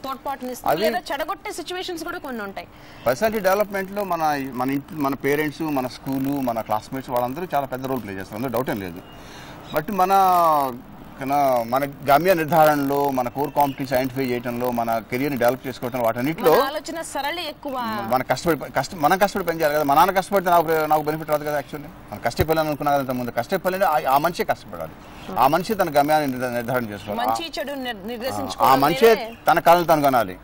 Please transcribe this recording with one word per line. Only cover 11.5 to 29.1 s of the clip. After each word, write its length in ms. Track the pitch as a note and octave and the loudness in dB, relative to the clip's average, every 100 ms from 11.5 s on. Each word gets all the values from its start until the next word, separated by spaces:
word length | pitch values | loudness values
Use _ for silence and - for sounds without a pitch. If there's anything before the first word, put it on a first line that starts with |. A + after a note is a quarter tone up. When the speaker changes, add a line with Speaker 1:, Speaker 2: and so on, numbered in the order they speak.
| B2 A#2 | 2 0
Speaker 2:
మన 80 | B2+ C#3 C#3+ C3 | -2 -2 -6 4
గమ్య 240 | C#3+ F3 F3 | 4 6 2
నిర్ధారణలో, 580 | D#3 D#3+ D#3 D3 C#3 C#3+ C#3+ C3 | 4 6 6 6 0 0 0 0
మన 100 | B2 C3+ | -4 -4
core 160 | C#3+ C#3 | -4 0
competence 340 | C#3+ C3 C3 C3 | 0 0 -2 0
identify 260 | C3+ B2 C3 | 0 -2 -2
చేయడంలో, 360 | B2 A#2+ A#2+ B2 A#2+ | -2 -4 -4 -2 -2
మన 120 | A#2 A2+ G#2 | -2 -2 -4
కెరీర్‌ని 280 | B2 C#3+ C3+ | -4 -2 2
develop 220 | A#2+ C3 C3+ | 0 0 -8
చేసుకోవటం 320 | B2 B2+ B2+ A#2 | -8 -6 0 0
వాటన్నిటిలో 460 | A#2 C3 E3 - F#3 | 0 -2 2 4 6
Speaker 1:
మన 100 | C#4 | 4
ఆలోచన 300 | D#4 D#4+ E4 D#4+ | -4 -8 -10 -8
సరళి 320 | D4 C#4 E4+ D4+ | -6 -6 -6 -8
ఎక్కువ. 220 | D4+ D4 C4 A#3 G#3+ G3 | -10 -10 -6 -6 -6 -2
Speaker 2:
మన 80 | C3 B2+ | -2 0
కష్టపడి 280 | C3 F3 D3+ | -2 0 -2
ప-, 80 | C3+ - | -2 -4
కష్ట-, 200 | - F#3 | -4 0
మనం 140 | D3 F#3+ | 2 2
కష్టపడి 220 | G3 G#3 E3+ | 2 0 -4
పని 80 | E3 | 0
చేయాలి 160 | D#3 D3+ | 0 2
కదా. 100 | D3 | 4
మా 60 | C#3+ | 6
నాన్న 160 | F#3 F#3+ | 6 4
కష్టపడితే 320 | F3+ G3+ F3+ F3 | 0 0 4 4
నాకు, 160 | D#3+ D#3+ D3+ | 4 2 2
నాకు 120 | D#3 D3+ | 2 2
benefit 220 | D#3 D#3 | -4 -2
రాదు 100 | D3+ D3 | -2 0
కదా. 80 | D3 | -4
Actually 280 | C#3 D3+ D3 - - | -6 -12 -14 -18 -14
మనం 100 | G#2 A#2 | -6 -4
కష్టపడలేను 420 | - D#3+ D#3+ D#3 | -2 0 2 0
అనుకున్నా 200 | D3 D3 | 0 0
కదా 100 | C#3+ C3 | 0 0
ఇంతకుముందు, 280 | B2+ A#2+ A#2+ | -4 -4 -4
కష్టపడలేని 460 | A#2 F#3+ F#3 F#3 F#3+ | -2 -2 -2 0 2
ఆ, 20 | D3+ C#3+ C#3 | 2 2 2
ఆ 20 | E3 | 2
మనిషే 200 | F3 - | -2 -2
కష్టపడాలి. 440 | C3 - F2 D#2+ - - - - F#3+ | -4 -6 -12 -12 -14 -20 -18 -8 2
ఆ 20 | C3 | 4
మనిషి 180 | D#3+ F#3 G#3 | 4 0 0
తన 100 | F3 C#3+ | 2 2
గమ్యాన్ని 300 | C#3+ D#3 C#3+ | 4 2 2
నిర్ధ-, 180 | B2+ B2+ A#2+ | -2 -4 -4
నిర్ధారణ 260 | A#2 B2+ A2+ | -2 -2 -2
చేసుకోవాలి. 260 | G2+ G2+ G#2 | -8 -6 -4
Speaker 1:
మంచి 220 | A2 A2+ E4 | -2 -2 -4
Speaker 2:
ఆ, 80 | E4+ | -8
Speaker 1:
చెడు 160 | C4+ C#4 B3+ | -8 -6 -8
నిర్-, 180 | G#3+ | -8
Speaker 2:
ఆ, 20 | G3 | -10
Speaker 1:
నిర్దేశించుకోవడం 600 | A#3+ A#3+ G#2 F#2+ F#2+ A2+ | -8 -6 -6 -8 2 4
Speaker 2:
ఆ 40 | - | 6
మనిషే 260 | C#3+ E3+ A3+ | 4 6 6